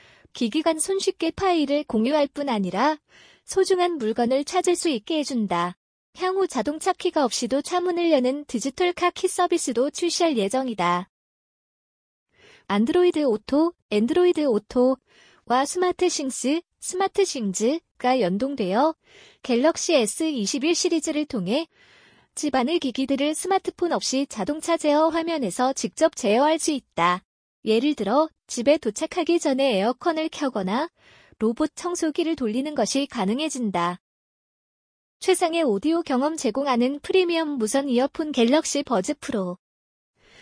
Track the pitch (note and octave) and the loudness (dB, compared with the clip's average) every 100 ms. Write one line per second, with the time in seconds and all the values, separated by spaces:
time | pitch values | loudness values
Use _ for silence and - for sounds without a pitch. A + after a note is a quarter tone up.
0 | - _ - - A#3 D4+ D#4+ D#4 - F#4+ | -20 _ -20 -4 -2 0 0 0 -2 -2
1 | G4 - E4 - F#4+ E4+ C#4 C#4+ D4 A3 | -2 -2 -4 0 0 2 2 0 0 0
2 | A#3 D4+ C#4+ - C#4+ A3 F#3 F#3 C#4 D#4 | 2 2 0 -2 -4 -2 -2 0 0 0
3 | _ - - _ - F#4+ F#4 F#4 F4 E4 | _ -20 -20 _ -4 0 2 2 2 0
4 | A3 A3+ A#3+ C4 D4 F4+ F4 F4 E4+ A#3+ | -2 0 2 0 0 0 0 0 0 -2
5 | - D#4+ C#4+ B3+ G3+ F3 F3 - _ _ | -2 -4 -2 -2 0 0 -2 -6 _ _
6 | _ - F#4 F#4+ F#4 B3+ A3 D4+ - F4+ | _ -4 -2 0 0 0 -2 -2 -2 0
7 | F4 D#4+ B3+ - A#3 C4+ - F4+ F4+ E4+ | -2 0 0 0 -2 -2 0 -2 0 0
8 | E4+ D4 B3+ C#4+ D4 A3+ C4+ - F4+ F4 | 4 4 2 -2 -6 -6 -4 0 -2 2
9 | F4+ - F#4 - F4 E4+ - A#3 C#4 - | -2 0 -4 0 0 0 0 0 -2 -2
10 | F4 - E4 B3 G3 C4 C4 G#3 F3 F3 | -4 0 0 2 0 -2 -2 0 0 0
11 | F#3 _ _ _ _ _ _ _ _ _ | -2 _ _ _ _ _ _ _ _ _
12 | _ _ _ _ - - - G3+ A#3 F4+ | _ _ _ _ -20 -20 -4 0 2 4
13 | F4+ D#4+ C#4+ G#3+ - C#4+ E4 - _ G#3 | 4 4 0 0 0 2 2 -2 _ 0
14 | A#3+ F4+ F4+ F4 D4 G#3 - B3+ B3 C4 | 2 4 4 4 2 0 0 2 2 2
15 | _ _ _ _ - A#3+ C#4+ F4+ F4+ F4 | _ _ _ _ 0 0 0 0 0 2
16 | F4+ - C4+ - B3 D#4+ - _ - F#4 | 0 0 -4 -4 -2 -2 -4 _ -8 -2
17 | G4 - F#4+ C#4 G#3 F3+ A3 D#4+ - _ | -2 2 0 0 -4 0 0 0 -6 _
18 | B3 C4 F3+ G3 C4+ C#4 F#3 G3+ D#4 - | 0 2 2 0 -4 -4 -2 2 0 -2
19 | _ - - _ - A#3+ D4+ E4 - D4+ | _ -20 -20 _ -2 2 2 0 2 2
20 | G#3+ - D#4+ C#4 G3 C#4 D4 E4+ F4+ E4 | 2 -2 -2 -2 -2 -2 0 0 0 0
21 | E4 D4+ D4 A#3+ F3+ C4 E4 _ _ - | -2 -4 -4 -4 -2 -2 -4 _ _ -20
22 | _ _ _ - D4 C4 B3 E4+ C4+ A#3 | _ _ _ -6 -2 0 0 0 -2 -2
23 | C4+ C#4 C#4+ D#4 F#4 F#4+ - - F4 A#3+ | 0 0 0 -2 0 0 0 -4 -2 0
24 | - C4 C#4 A3 G3+ D#4 E4+ E4 D4+ D4 | 0 -2 -2 -4 -4 -4 -2 0 2 4
25 | D#4+ E4 E4 D#4+ G#3+ - B3+ C4+ G3+ - | 4 2 -2 -2 -2 0 -2 0 -6 0
26 | D#4+ - G#3 A3 D4 D#4+ - C#4+ - - | 0 2 0 2 4 2 -2 -4 -6 0
27 | E3+ F3+ - _ _ _ G#3+ A3 C#4+ D4 | 0 0 -6 _ _ _ 0 2 2 0
28 | G3 C4 D#4 - _ - A#3 D#4+ A3+ - | 0 2 0 -4 _ -2 2 2 0 -4
29 | D#4 - D#4+ E4+ D4+ C4 C4+ G3 G#3 B3+ | -6 -2 0 2 2 2 2 2 0 0
30 | F4 D#4+ D#4+ - C#4 A3+ F#3 A3+ E4 - | -2 -2 -4 -4 -4 -2 -2 -2 -4 -10
31 | - - _ _ A3 A#3 D#4 - F4+ F4+ | -20 -20 _ _ -2 0 -4 -4 -6 -2
32 | D#4+ D4+ D#4+ E4 A#3 A3+ D4 D4 G3+ C4+ | -2 -2 -2 -2 -2 -2 -4 -2 -2 -2
33 | C#4 A#3+ G3 A#3+ D#4 C4 A3 F#3 F3 F3+ | -4 -2 -2 -2 -4 -4 -4 -2 -2 -4
34 | _ _ _ _ _ _ _ _ _ _ | _ _ _ _ _ _ _ _ _ _
35 | _ _ - F4+ F4 E4+ D4+ G3+ D4 E4 | _ _ 0 0 0 0 0 0 0 -2
36 | E4 B3 C#4+ D#4+ A3+ A#3 C#4+ A#3+ B3 C#4+ | 0 -2 -2 -2 -4 -2 -2 0 0 -2
37 | - F#4+ F4 E4 D#4 C#4+ G#3+ C4+ C#4 A#3+ | 0 0 2 0 -2 -2 -2 -2 0 0
38 | C4+ - D4+ C4 A#3 D4 - C#4+ C#4+ B3 | 0 -2 -4 0 4 2 2 -4 -2 -2
39 | F#3+ D4 - A3+ F3+ F3+ _ _ _ _ | -2 -6 -6 -4 -4 -8 _ _ _ _
40 | _ _ _ - | _ _ _ -20